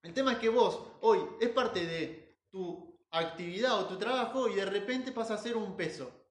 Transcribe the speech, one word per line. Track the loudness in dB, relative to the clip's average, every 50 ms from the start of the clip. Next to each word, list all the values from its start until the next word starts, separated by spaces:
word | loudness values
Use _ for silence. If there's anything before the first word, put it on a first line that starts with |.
El | -16 -4
tema | -2 2 2 2
es | 2 4
que | 2 4
vos | 6 6 6 4 4 -2 -8 -14 -12 2
hoy | 6 6 6 6 4 -4 -2 0
es | 0 2
parte | 2 2 0 2 0 -2 -2
de | -2 -2 -4 -4 -6 -8 -14 -18 -20 _ _ _ _
tu | -8 -8 -6 -6 -8 -10 -14 -18 -20 _ _ _
actividad | -2 0 0 0 -4 -6 -8 -6 -2 0 2 2 2 2
o | 0
tu | -2 -4
trabajo | -4 -2 0 0 0 0 0 -2 0 0 2
y | 2
de | 2 0
repente | 0 -2 -2 -2 -2 -4 -2 -4 -4
pasa | -4 -4 -2 -2 -4
a | -4
ser | -4 -4 -4
un | -2 -4 -4 -4
peso. | -4 -4 -4 -4 -8 -10 -12 -12 -18 _ _